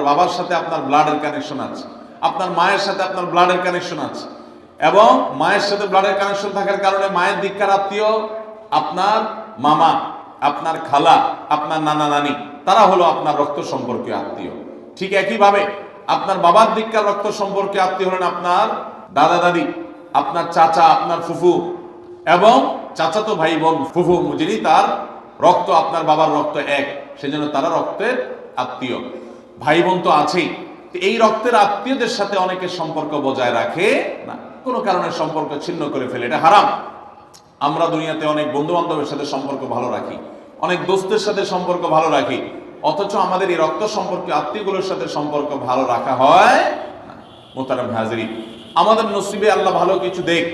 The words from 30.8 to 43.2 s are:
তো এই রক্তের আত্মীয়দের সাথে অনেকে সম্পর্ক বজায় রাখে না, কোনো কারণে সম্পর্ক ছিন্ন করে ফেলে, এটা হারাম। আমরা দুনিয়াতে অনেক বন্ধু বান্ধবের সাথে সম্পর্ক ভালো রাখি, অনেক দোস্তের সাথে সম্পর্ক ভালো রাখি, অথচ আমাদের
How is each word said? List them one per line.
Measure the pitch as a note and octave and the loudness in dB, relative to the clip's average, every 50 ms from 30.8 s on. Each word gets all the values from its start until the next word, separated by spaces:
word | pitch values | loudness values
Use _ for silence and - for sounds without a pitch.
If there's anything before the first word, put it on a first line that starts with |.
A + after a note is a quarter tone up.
| - - - | -20 -12 -8
তো | F3+ | -4
এই | F3 G3+ A3+ A3+ | -2 0 2 4
রক্তের | A3+ G#3+ - - - B3 A#3 | 4 4 2 2 0 2 4
আত্মীয়দের | G#3+ G3+ G3 G#3 - - B3 C4+ A3 A#3+ - | 4 4 4 2 -2 -2 -4 -2 -2 -2 -4
সাথে | - - G3+ G3 G3+ | -2 -4 -4 -2 0
অনেকে | F#3+ F#3 F3+ F#3 F3+ F#3 F3 | -2 -2 -2 -2 -4 -6 -6
সম্পর্ক | - - D#3+ D#3 D3+ D3+ D3 D3 D3+ | -6 -6 -6 -6 -4 -6 -6 -4 -4
বজায় | C#3+ C3+ C3+ B2+ B2+ B2 A#2+ A#2 | -2 -2 -2 0 0 0 0 0
রাখে | A2+ A2+ A#2+ - D#3+ F#3+ A3+ C4+ D#4 - - - - - | 0 -2 -2 -2 0 2 2 2 2 0 -4 -8 -10 -12
না, | - - - - - - - - | -12 -14 -14 -14 -18 -18 -12 -8
কোনো | C4 B3 A3+ | -6 -4 -4
কারণে | - G3+ F3+ F3 E3+ E3 | -2 -2 -2 0 -2 -4
সম্পর্ক | - - D#3+ D3+ D#3 D#3+ D3 C3+ D3 C#3+ - | -4 -4 -4 -4 -4 -4 -6 -6 -6 -8 -8
ছিন্ন | - E3+ D#3+ D3 C#3 | -8 -6 -6 -6 -4
করে | - C3 B2+ B2 | -4 -4 -6 -4
ফেলে, | B2 A#2+ A#2+ | -6 -6 -4
এটা | A#2+ D#3 D3 | -2 -2 2
হারাম। | D3+ E3 G3+ G#3 - - - - - - - - - - - - - - - - _ _ _ - | 4 6 6 6 6 4 0 -4 -8 -12 -16 -18 -20 -20 -20 -20 -20 -20 -20 -20 _ _ _ -4
আমরা | - D3 D#3 E3+ E3+ | -4 -2 0 0 0
দুনিয়াতে | E3 D#3+ D#3 D#3 D#3+ D#3 D#3 D#3 | 0 0 -2 -4 -4 -4 -4 -2
অনেক | D3+ D3+ D3+ D3+ C#3 B2+ | -2 -2 -2 -2 -2 -2
বন্ধু | C#3+ D3+ D#3+ F3 | -2 -2 0 0
বান্ধবের | E3+ D#3+ - D#3+ D3 C#3+ | 0 0 0 -2 -4 -4
সাথে | - D3+ C3+ C#3+ | -6 -6 -6 -6
সম্পর্ক | - D3 C3+ - - C#3 B2+ C3 B2 | -6 -6 -6 -6 -6 -8 -6 -6 -6
ভালো | A#2+ A#2+ B2 A#2 | -6 -4 -4 -4
রাখি, | G#2+ G2 - - - - - - - - - - - - | -6 -6 -8 -8 -12 -14 -14 -16 -18 -20 -20 -20 -12 -8
অনেক | - E3 F3+ D#3+ D3 | -4 -4 -4 -4 -2
দোস্তের | F3+ F#3+ F#3+ F#3+ F#3 G#3+ G3 | 0 -2 -2 0 0 -2 -2
সাথে | - G#3 F3+ G3 F3+ | 0 -2 -2 -2 -4
সম্পর্ক | - F#3+ F3+ F3 F3 F3+ D#3+ E3+ | -2 -2 -4 -2 -2 -4 -2 0
ভালো | E3 D#3 D#3 D#3+ D#3 | 2 2 2 2 2
রাখি, | D3 C#3 C3+ C3 B2+ G2+ - - - - - - - - - | 2 0 0 0 -4 -4 -6 -8 -12 -14 -16 -16 -16 -6 -4
অথচ | D3+ - G3 G3+ - - | -2 -2 -2 -2 -2 0
আমাদের | G3+ | -2